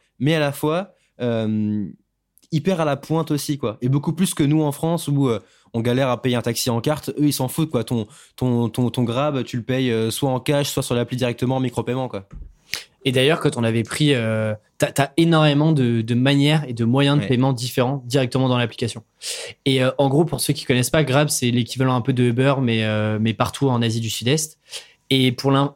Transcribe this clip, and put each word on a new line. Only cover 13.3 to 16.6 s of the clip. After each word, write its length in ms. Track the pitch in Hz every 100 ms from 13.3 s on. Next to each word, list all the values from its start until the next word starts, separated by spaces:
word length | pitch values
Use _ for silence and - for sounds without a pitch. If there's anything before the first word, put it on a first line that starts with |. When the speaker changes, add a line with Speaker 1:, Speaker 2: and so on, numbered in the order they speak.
| 165
Speaker 2:
quand 180 | 147 123
on 60 |
avait 180 | 113 113
pris, 320 | 110 - 147
euh, 400 | 127 113 110 110 107 _ -
t'as, 140 | 120
t'as 180 | 131 143 -
énormément 540 | 165 160 151 143 160
de, 300 | 151 120 117
de 120 | 113
manières 560 | 120 131 143 143 156